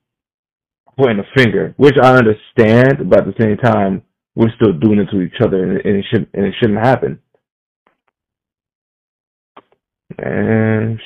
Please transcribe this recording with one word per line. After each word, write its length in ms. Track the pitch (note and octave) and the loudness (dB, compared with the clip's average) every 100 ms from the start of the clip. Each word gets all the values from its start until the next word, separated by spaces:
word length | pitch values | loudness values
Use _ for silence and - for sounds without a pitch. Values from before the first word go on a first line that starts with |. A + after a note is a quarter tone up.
| _ _ _ _ _ _ _ _ _ - | _ _ _ _ _ _ _ _ _ -2
pointing 260 | C3+ G#2 | 0 0
a 140 | F#2+ C3+ | -4 0
finger, 360 | A#2+ F#2+ E2+ - | 0 0 -4 2
which 200 | C#3 C3+ | 2 4
I 140 | B2+ B2+ | 4 4
understand, 920 | A2 G#2+ - - G#2+ A#2 C3 C#3+ F2+ | 4 0 -4 0 2 4 4 0 0
but 120 | A2+ | 0
at 60 | G#2 | 0
the 140 | G2 | -2
same 160 | A2 G2+ | -2 0
time, 440 | A#2+ G#2+ G2 F#2+ - _ _ | 0 0 -2 -4 -10 _ _
we're 160 | - A2+ - | -2 -2 0
still 160 | A2 | 0
doing 260 | D#2+ G#2+ G#2 | 2 0 0
it 120 | F#2+ | -2
to 100 | G2 | -4
each 200 | F2 - | -4 -2
other, 220 | G#2+ F#2+ | -2 -2
and, 100 | F#2 F#2+ | -4 -4
and 120 | - G2 | -4 -4
it 60 | - | -2
shouldn't, 200 | A2 - | -4 -4
and 120 | - G2 | -6 -6
it 80 | F#2 | -2
shouldn't 260 | A2+ G#2 | -2 0
happen. 360 | A#2+ B2+ C2 - _ _ _ _ _ _ _ _ _ _ _ _ _ _ _ _ _ _ _ _ _ _ _ _ _ _ _ _ - - | 0 0 -4 -10 _ _ _ _ _ _ _ _ _ _ _ _ _ _ _ _ _ _ _ _ _ _ _ _ _ _ _ _ -20 -14
And 800 | C2 F2+ G#2 A2 A2 A2 A2 A2+ | -8 -6 -2 -2 0 -2 -4 -8